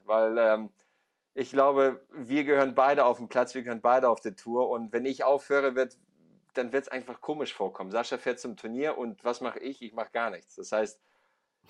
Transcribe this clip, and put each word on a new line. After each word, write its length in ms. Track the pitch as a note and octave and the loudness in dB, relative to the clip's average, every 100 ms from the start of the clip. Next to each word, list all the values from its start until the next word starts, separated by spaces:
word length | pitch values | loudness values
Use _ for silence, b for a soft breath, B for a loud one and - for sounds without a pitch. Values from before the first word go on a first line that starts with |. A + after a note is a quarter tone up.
weil, 320 | G2+ A2 A2 A#2 | 0 2 2 4
ähm, 340 | A2 A2 G#2+ _ _ _ _ _ _ | 4 2 -2 _ _ _ _ _ _
ich 200 | C#3 B2 | -8 0
glaube, 520 | C3+ C#3 C#3 C3+ A#2+ _ | 4 4 6 4 2 _
wir 320 | D#3 A#2 C#3+ | -16 -4 -2
gehören 300 | C#3+ C#3 C3+ | 2 4 4
beide 320 | A#2+ C3+ C#3+ B2 | 4 4 4 4
auf 120 | A#2+ | 2
den 100 | A2+ | -2
Platz, 260 | B2 B2 | 0 0
wir 80 | C3 | -4
gehören 180 | A#2+ A2+ | -8 -2
beide 300 | A#2+ C3 B2 | 2 4 4
auf 100 | A2+ | 2
die 140 | A2 | -4
Tour 340 | F#2+ A#2 A#2+ B2+ | -10 -4 -2 0
und 240 | A#2 A2+ | -2 -4
wenn 140 | A#2 C3+ | -4 -4
ich 160 | C3+ | 0
aufhöre, 520 | C3+ C#3 - C#3+ C#3 | 2 2 2 2 2
wird, 220 | B2+ B2+ - _ _ _ _ _ | 0 -2 -6 _ _ _ _ _
dann 180 | C3 A#2+ | -6 -2
wird's 160 | C3+ - | -4 -4
einfach 320 | B2+ B2 A2+ | -10 -10 -10
komisch 320 | - D3+ B2+ | -8 -6 -6
vorkommen. 380 | - A#2+ - F#2+ | -4 -6 -6 -4
Sascha 260 | A2 A#2+ B2+ | -4 -2 -4
fährt 240 | B2+ A#2+ | -4 -6
zum 160 | B2 G2+ | -8 -12
Turnier 400 | A2+ B2 D3+ B2 | -10 -4 -4 -4
und 260 | A#2+ G2 | -8 -6
was 180 | A#2+ A#2+ | -6 -4
mache 160 | B2 - | -8 -8
ich? 240 | C3 C3+ | -12 -12
Ich 100 | A2+ | -12
mache 180 | A2+ G#2+ | -10 -6
gar 200 | A#2 A#2 | -4 -4
nichts. 260 | E2+ - - | -6 -14 -18
Das 160 | F#2 | -4
heißt, 260 | G#2+ G#2 - _ _ _ _ _ _ | -2 -2 -6 _ _ _ _ _ _